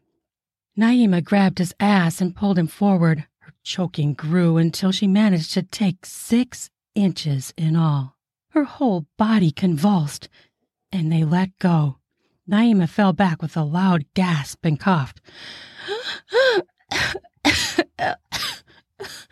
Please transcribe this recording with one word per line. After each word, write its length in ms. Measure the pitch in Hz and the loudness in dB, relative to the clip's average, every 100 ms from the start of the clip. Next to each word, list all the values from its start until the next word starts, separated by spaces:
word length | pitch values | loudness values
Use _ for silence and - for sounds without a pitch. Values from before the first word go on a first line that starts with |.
| _ _ _ _ _ _ _ - | _ _ _ _ _ _ _ 0
Naima 440 | 226 247 220 175 | 2 4 4 2
grabbed 360 | - 202 190 185 | 2 2 2 0
his 180 | 175 - | -4 -2
ass 400 | 202 196 165 - | 2 2 2 -2
and 120 | 180 | -4
pulled 240 | 180 202 180 | -2 0 0
him 100 | 160 | -2
forward. 600 | - 202 185 165 156 - _ | 0 0 2 2 0 -4 _
Her 140 | - _ | -20 _
choking 500 | - - 175 - 147 | -10 -6 -6 -2 -2
grew 420 | 135 156 180 170 165 | -2 -2 0 2 2
until 380 | 165 - 190 | 0 0 -2
she 140 | - 202 | 0 2
managed 460 | 202 214 175 160 190 | 2 4 2 -2 -4
to 80 | |
take 420 | 180 - 202 - - | -6 -2 -2 -4 -10
six 640 | - - 233 247 - - _ _ 214 | -16 -2 0 -2 -8 -20 _ _ -2
inches 580 | 190 - 156 135 - - | 0 0 -4 -4 -6 -4
in 180 | 160 165 | -2 2
all. 400 | 160 143 131 _ _ _ _ | 2 0 -4 _ _ _ _
Her 120 | 311 | -2
whole 440 | 277 - 262 180 147 - | -2 -2 -2 -2 -4 -2
body 340 | 214 220 165 | 2 4 2
convulsed, 800 | - 190 151 202 190 143 - - _ _ _ _ _ _ | 0 0 0 2 2 0 -6 -18 _ _ _ _ _ _
and 200 | 190 160 | -4 0
they 120 | 165 | 0
let 360 | 156 180 190 - | 2 0 -2 -2
go. 400 | 185 165 147 - _ _ _ _ - | 0 2 0 -4 _ _ _ _ -2
Naima 400 | 202 233 202 165 | 2 4 4 2
fell 240 | - 196 | 2 2
back 280 | 175 190 156 | 2 0 0
with 140 | 156 165 | -6 -4
a 80 | |
loud 420 | 147 175 190 170 143 - | -2 0 2 2 0 -2
gasp 500 | 180 156 135 - 170 | 0 0 -4 -6 -4
and 140 | 151 | -2
coughed. 420 | 196 170 127 - _ - - - - - - 440 508 - - 440 523 415 - _ - - - - - _ 294 - - - - - - - _ - - - _ _ _ - - - - | 0 -2 -2 -10 _ -20 -20 -20 -20 -18 -10 -10 -10 -12 -4 0 2 2 -2 _ -10 -6 -6 -8 -14 _ -2 -2 -2 -4 -4 -4 -6 -6 _ -10 -10 -12 _ _ _ -18 -18 -18 -20